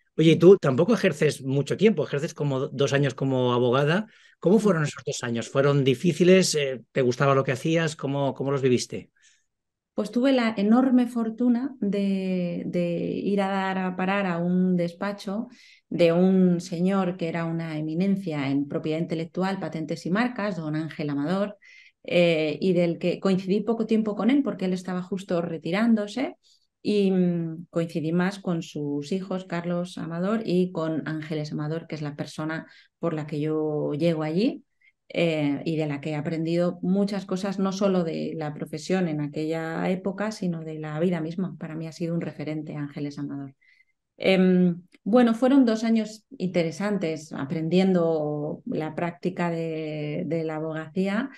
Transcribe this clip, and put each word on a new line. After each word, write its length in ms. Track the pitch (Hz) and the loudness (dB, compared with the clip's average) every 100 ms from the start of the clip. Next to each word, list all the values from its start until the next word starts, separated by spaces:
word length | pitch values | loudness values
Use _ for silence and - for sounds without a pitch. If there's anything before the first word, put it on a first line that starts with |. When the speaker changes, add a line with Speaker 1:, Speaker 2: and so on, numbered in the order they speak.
| _ - | _ 2
Speaker 1:
Oye, 160 | 160 | 4
y 40 | 156 | 8
tú 200 | 175 196 | 8 8
tampoco 360 | 151 127 180 | 6 2 2
ejerces 480 | 226 190 151 151 131 | 2 2 2 0 0
mucho 340 | 131 135 143 123 | -2 -2 -2 4
tiempo, 260 | 208 175 | 4 4
ejerces 300 | 123 143 170 | -2 -2 -4
como 240 | - 147 135 | -4 -2 -2
do-, 100 | 139 | -2
dos 200 | 127 139 | 0 2
años 220 | 139 139 | 2 2
como 380 | 123 135 131 123 | 0 0 2 2
abogada. 540 | 120 123 127 147 180 214 - - - | 4 4 2 2 0 -2 -12 -20 -2
¿Cómo 180 | 175 214 | 4 4
fueron 240 | 202 160 | 4 2
esos 180 | 147 - - | 0 -4 -8
dos 160 | - | -6
años? 260 | 120 117 110 | -4 -4 -2
¿Fueron 360 | 135 143 143 | 2 4 4
difíciles? 720 | 131 123 175 147 180 185 180 151 | 4 2 2 4 6 6 6 0
Eh, 260 | 135 127 - | -2 -6 -6
¿te 100 | 143 | 0
gustaba 320 | 123 123 139 | 0 4 4
lo 100 | 135 | 4
que 80 | 135 | 2
hacías? 420 | 123 160 165 165 156 | -2 0 0 0 -4
¿Cómo, 380 | 139 139 139 | -4 -2 -2
cómo 160 | 123 135 | -2 -2
los 120 | 139 | 2
viviste? 480 | 131 123 - 104 - _ _ _ _ _ _ _ _ | 2 2 0 -10 -12 _ _ _ _ _ _ _ _
Speaker 2:
Pues 160 | - 202 | -6 -4
tuve 220 | 240 269 | 0 2
la 200 | 254 226 208 | 2 2 0
enorme 480 | 208 240 269 247 240 | 4 4 6 4 2
fortuna 680 | 240 226 220 247 240 277 - | -2 -4 0 2 2 -2 -4
de, 840 | 202 202 196 190 190 185 175 175 - | -2 0 0 0 0 -2 -2 -4 -4
de 460 | 180 175 170 175 | -2 0 -2 -2
ir 260 | - - 202 | -2 0 0
a 80 | 190 | 0
dar 300 | 196 190 190 | 0 -2 -2
a 180 | 185 180 | -4 -2
parar 300 | 185 202 190 | 0 0 0
a 120 | 170 | -2
un 380 | 175 180 185 180 | 0 2 2 2
despacho 720 | 170 170 196 202 - 202 247 - - - - | 0 -4 -8 -6 -8 -8 -8 -14 -20 -20 -6
de 240 | - 170 | 4 4
un 480 | 170 185 190 180 175 | 6 6 6 6 4
señor 560 | 170 165 185 196 185 180 | -2 -2 0 0 -2 -2
que 120 | 165 | -4
era 180 | 170 165 | -4 -4
una 320 | 165 165 156 | -4 -4 -6
eminencia 720 | 156 160 196 190 180 151 135 | -4 0 0 0 -2 -4 0
en 180 | 139 143 | 0 -2
propiedad 300 | 160 156 156 | -4 -2 -2
intelectual, 600 | 165 165 165 - 185 190 | -2 -4 -4 -2 -2 -2
patentes 460 | 160 165 156 165 | -6 -6 -6 -6
y 60 | 160 | -2
marcas, 460 | 196 247 247 208 170 | 0 0 -2 -6 -4
don 200 | 156 156 | -4 -4
Ángel 320 | 160 - 147 | -4 -6 -4
Amador, 480 | 143 147 190 208 - - - - _ | -2 -2 -2 -2 -8 -20 -20 -20 _
eh, 540 | - 175 170 160 156 - | 0 2 4 2 0 0
y 120 | 190 | 2
del 240 | 180 170 160 | 2 2 0
que 220 | 180 - | -2 0
coincidí 400 | 196 185 185 208 | 0 0 0 0
poco 240 | 208 226 220 | 0 -2 0
tiempo 280 | 220 214 202 | 0 0 0
con 140 | 208 | 2
él 120 | 285 | 2
porque 240 | 226 190 185 | 2 -2 -2
él 60 | |
estaba 280 | 185 185 180 | -2 -4 -6
justo 380 | 180 190 - 175 | -6 -8 -4 -2
retirándose 960 | 170 160 165 185 233 220 208 240 302 - _ _ _ _ | -2 -6 -2 0 4 2 0 -4 -6 -8 _ _ _ _
y, 280 | - 208 196 | 0 2 4
mm, 560 | 185 180 170 165 160 175 | 4 2 0 -4 -8 -6
coincidí 420 | 170 165 170 151 | -4 -2 -2 0
más 260 | 175 180 196 | 0 0 -2
con 240 | - 170 | -4 -4
sus 500 | 160 151 147 143 143 | -4 -6 -4 -4 -4
hijos, 320 | 190 185 185 185 | -6 -4 -8 -6
Carlos 520 | 170 175 175 180 - | -6 -4 -4 -4 -8
Amador, 440 | 165 165 190 220 | -8 -4 -2 -2
y 280 | 220 180 180 | 0 0 0
con 360 | 175 160 160 147 | -2 -4 -4 -4
Ángeles 440 | 156 151 156 151 | -6 -6 -6 -6
Amador, 340 | 156 151 165 - | -6 -4 -6 -8
que 80 | 151 | -8
es 60 | |
la 140 | 147 147 | -8 -8
persona 500 | 147 - 156 160 - - _ - | -10 -8 -6 -6 -10 -20 _ -6
por 160 | 165 | -4
la 120 | 156 151 | -4 -6
que 140 | 151 | -4
yo 520 | 156 156 156 151 143 | -2 -2 -2 -2 -2
llego 280 | 147 170 160 | 0 0 0
allí, 400 | 156 165 254 339 _ _ _ _ - | -2 0 0 -2 _ _ _ _ -8
eh, 540 | - 170 156 147 143 | 0 0 2 0 -2
y 120 | 175 156 | -2 -2
de 100 | 151 | -2
la 140 | 143 | -4
que 100 | 156 | -6
he 40 | 151 | -6
aprendido 600 | 147 160 165 170 175 175 | -4 -4 -2 0 0 -2
muchas 440 | 180 196 202 202 190 | -2 0 0 -4 -4
cosas, 320 | 185 196 190 | -4 -4 -2
no 140 | 190 | -2
solo 320 | 190 202 185 | 0 2 2
de 280 | 165 156 156 160 | 0 -2 -6 -6
la 160 | 151 | -8
profesión 540 | 147 156 156 - 185 175 | -8 -10 -8 -2 0 0
en 120 | 151 | -2
aquella 680 | 147 147 156 160 160 165 175 | -4 -4 -4 -4 -4 -4 -2
época, 420 | 185 190 190 208 | -2 -4 -4 -6
sino 300 | 220 180 165 | -4 -4 -4
de 140 | 160 156 | -8 -8
la 200 | 156 151 | -6 -2
vida 200 | 180 170 | 0 0
misma. 360 | 160 165 175 - | -4 -4 -6 -6
Para 160 | 165 156 | -10 -10
mí 100 | 160 | -10
ha 60 | |
sido 220 | 156 170 | -6 -4
un 60 | 170 | -4
referente, 540 | 160 151 147 156 156 151 | -4 -6 -6 -6 -6 -8
Ángeles 420 | 143 151 147 143 | -8 -6 -8 -6
Amador. 360 | 143 143 139 - _ _ _ _ _ - | -8 -8 -12 -16 _ _ _ _ _ -2
Em, 640 | 190 190 185 180 180 170 - _ | 2 4 6 6 4 2 -8 _
bueno, 300 | - 247 233 | 2 6 6
fueron 300 | 226 254 277 233 | 4 4 6 6
dos 180 | 220 | 2
años 400 | 226 226 214 - _ - | 2 0 0 -8 _ -6
interesantes 920 | 180 180 165 156 202 196 165 156 156 | -2 0 0 -2 -2 -2 -2 -4 -8
aprendiendo 1300 | - 135 170 160 180 190 180 165 160 151 147 151 156 - | -8 -6 -4 2 4 4 4 4 2 0 -2 -4 -6 -6
la 280 | - 156 | -6 -4
práctica 560 | 156 170 - 180 180 175 | -4 -6 -4 -6 -2 -2
de, 760 | 165 165 160 156 151 151 160 180 | -2 -4 -6 -6 -6 -6 -4 -4
de 160 | 165 | -4
la 120 | 160 156 | -4 -4
abogacía 760 | 160 156 156 190 190 208 277 | -6 -6 -6 -2 -2 -2 -4